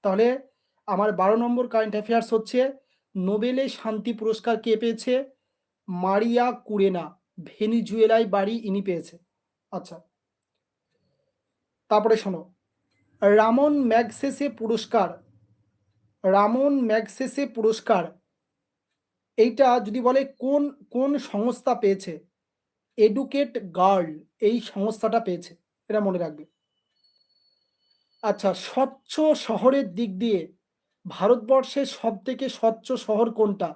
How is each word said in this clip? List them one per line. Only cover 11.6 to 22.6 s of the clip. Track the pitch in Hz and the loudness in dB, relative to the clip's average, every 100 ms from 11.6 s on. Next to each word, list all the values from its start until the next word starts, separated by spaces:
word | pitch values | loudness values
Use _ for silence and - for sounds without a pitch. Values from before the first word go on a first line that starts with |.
| _ _ _ | _ _ _
তারপরে | 214 214 220 | 2 4 2
শোনো, | 202 180 - _ _ _ _ _ _ _ | 0 -8 -10 _ _ _ _ _ _ _
রামন | 202 208 220 240 294 294 247 | 4 6 6 4 2 2 2
ম্যাগসেসে | 226 220 - 277 262 277 | 2 2 -2 -2 -2 -4
পুরস্কার, | - 220 226 - 233 175 - _ _ _ _ _ _ _ _ _ _ | -4 -4 -4 0 0 0 -4 _ _ _ _ _ _ _ _ _ _
রামন | 190 196 214 240 277 277 233 | 2 4 4 2 2 2 0
ম্যাগসেসে | 214 214 - 254 277 285 233 | 0 -2 -4 -4 -2 -4 0
পুরস্কার, | 220 220 - 196 175 - _ _ _ _ _ _ _ _ _ _ _ - | 0 0 0 0 0 -12 _ _ _ _ _ _ _ _ _ _ _ 2
এইটা | 240 240 262 240 | 2 4 4 4
যদি | 208 233 | 0 -2
বলে | 240 269 269 - | 2 2 0 -6
কোন, | 254 285 285 - - | -2 0 -2 -6 -8
কোন | 240 269 285 - | -4 -2 -2 -4
সংস্থা | 202 233 240 - 240 | -4 -2 -2 -2 0
পেয়েছে? | 202 196 185 156 _ _ _ _ | 0 0 -6 -12 _ _ _ _